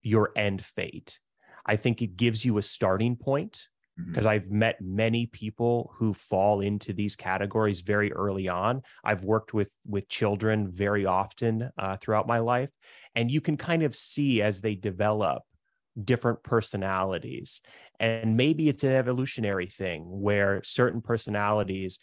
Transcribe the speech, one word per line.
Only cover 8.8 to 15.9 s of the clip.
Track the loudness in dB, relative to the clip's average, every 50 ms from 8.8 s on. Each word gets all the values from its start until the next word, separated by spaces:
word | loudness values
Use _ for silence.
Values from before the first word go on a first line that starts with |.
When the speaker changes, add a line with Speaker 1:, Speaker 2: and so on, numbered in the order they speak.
| -4 -12 -16 -6 -2
Speaker 1:
I've | 0 0 0 2
worked | 2 0 0 0 0 -2
with, | -2 -2 -2 _ _ -10
with | -6 -4 -4 -4 -4
children | -4 0 0 0 2 2 2 2 2 2 0 -2
very | -2 -2 0 2 2 2 2
often, | 2 2 2 0 -2 -4 -4 -2 0 0 0 -2 -6 -6 -6
uh, | -6 -6 -6
throughout | -4 -2 0 0 2 2
my | 2 2 2
life, | 2 2 0 0 -2 -4 _ _ _ -20 -20 -20 -16 -6 -2
and | -2 0 0
you | 0 0
can | 0 0 -2
kind | -2 0 0 0 2 2
of | 0 -2
see | -4 -8 -6 -2 0 2 2 4 4 4
as | 2 0 0
they | -2 -4 -4
develop | -2 -4 -4 -2 0 0 2 2 2 2 0 0 -2 -6 _ _ _ _ _ _ _ _ _